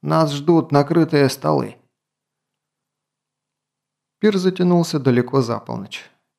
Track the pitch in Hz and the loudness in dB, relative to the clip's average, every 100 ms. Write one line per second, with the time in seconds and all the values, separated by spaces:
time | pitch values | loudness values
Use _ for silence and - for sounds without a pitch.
0 | 147 160 156 143 147 170 131 143 143 170 | -2 0 0 -2 0 0 2 0 2 0
1 | 160 151 139 - 151 147 110 - _ _ | 2 2 0 0 -2 -2 -2 -12 _ _
2 | _ _ _ _ _ _ _ _ _ _ | _ _ _ _ _ _ _ _ _ _
3 | _ _ _ _ _ _ _ _ _ _ | _ _ _ _ _ _ _ _ _ _
4 | _ _ 208 202 185 180 180 175 170 156 | _ _ 0 2 -2 0 2 2 0 -2
5 | 131 123 123 135 120 113 - 117 98 - | 2 2 2 -2 -2 -4 -6 -12 -12 -16
6 | - _ _ | -20 _ _